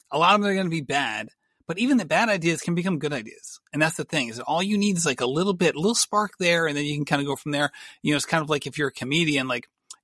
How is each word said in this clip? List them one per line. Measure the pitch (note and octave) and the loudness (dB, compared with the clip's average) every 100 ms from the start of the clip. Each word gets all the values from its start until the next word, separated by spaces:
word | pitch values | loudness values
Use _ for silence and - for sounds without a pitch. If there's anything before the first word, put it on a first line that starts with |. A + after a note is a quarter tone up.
| _ | _
a | C#3+ | 2
lot | E3+ G#3 | 4 4
of | |
them | G3+ | 4
are | G3 | 0
gonna | F#3 | 0
be | E3 | -2
bad, | C3 C#3 C3 G#2+ A2 _ _ _ - | -2 -2 -2 -4 -8 _ _ _ -10
but | E3+ | -2
even | B3 C4 | 2 2
the | E3 | 4
bad | D#3+ A3+ | 2 2
ideas | G3 E3 D#3+ | 2 0 -2
can | - F3 | -2 -2
become | F3+ D#3+ | 0 -2
good | D3 | -2
ideas. | C#3+ A2 - - - _ | -4 -8 -16 -20 -20 _
And | C#3 | 0
that's | D#3 - | 0 0
the | |
thing, | D3 D#3+ A#2+ | -4 -4 -4
is | A2+ | -6
all | A#2+ D#3 | -4 -2
you | G3 G#3 | 0 2
need | G#3 F3+ | 2 2
is, | E3 | 0
like, | B2+ | 0
a | B2 | -2
little | C#3+ F#3+ | 0 0
bit, | F3+ F3 C#3+ | 2 2 2
a | |
little | F#3 A#3 | 0 0
spark | - G#3 G#3 - | 0 0 0 0
there, | F3 E3+ E3 | 2 2 2
and | C#3+ | 0
then | D3 | -2
you | D3 | -2
can | C#3+ | 0
kinda | D3 C#3+ | 0 0
go | C#3 | -4
from | - | -4
there. | C#3+ D3 - - - | 0 -2 -2 -18 -6
You | D3+ | 0
know, | D3 | 0
it's | - | 2
kind | E3 | 0
of | D3+ | 0
like | D3 C#3 | -2 -2
if | C#3 | -4
you're | C#3+ | -4
a | |
comedian, | - B2+ D3+ E3 C#3+ C3 | -4 -2 0 2 0 0
like, | B2 - _ _ - | -4 -6 _ _ -18